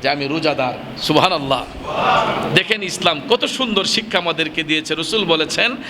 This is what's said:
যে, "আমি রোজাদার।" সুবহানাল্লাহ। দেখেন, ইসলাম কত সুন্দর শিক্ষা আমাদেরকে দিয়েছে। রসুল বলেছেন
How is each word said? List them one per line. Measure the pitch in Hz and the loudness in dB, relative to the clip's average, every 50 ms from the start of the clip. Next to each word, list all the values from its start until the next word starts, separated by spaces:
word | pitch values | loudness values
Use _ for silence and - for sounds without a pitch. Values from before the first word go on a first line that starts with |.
যে, | - 135 | -2 -2
"আমি | 147 143 139 139 | 0 0 -2 -2
রোজাদার।" | 151 160 151 156 139 131 131 123 117 113 - - - - | -2 0 0 0 0 0 0 -2 -4 -6 -10 -12 -10 -4
সুবহানাল্লাহ। | - - 156 147 147 185 180 156 139 135 135 120 117 - - - - - - - - - - - - - - - - - 139 | -2 2 4 6 6 6 4 0 0 0 0 -2 -2 -6 -10 -10 -8 -6 -4 0 2 2 2 2 2 0 0 -2 -2 2 2
দেখেন, | 175 185 - 220 214 | 2 2 2 0 -2
ইসলাম | 196 175 147 - - 175 160 147 135 143 | -2 -4 -4 0 0 0 0 0 0 0
কত | 233 - 294 | 2 2 2
সুন্দর | - - - 262 233 208 196 190 | -2 -2 -2 -2 0 0 0 0
শিক্ষা | - - 226 220 - - 180 | 2 0 -2 -2 0 0 0
আমাদেরকে | 170 170 160 151 160 156 156 165 | 0 0 0 0 -2 -2 -2 -4
দিয়েছে। | 160 151 156 156 151 - 156 | -2 0 0 -2 0 -2 -4
রসুল | 156 165 - 220 220 196 | -4 -2 -2 0 0 2
বলেছেন | 170 165 156 156 - - - - 240 247 - - | 2 2 2 2 0 0 0 0 0 -2 -4 -8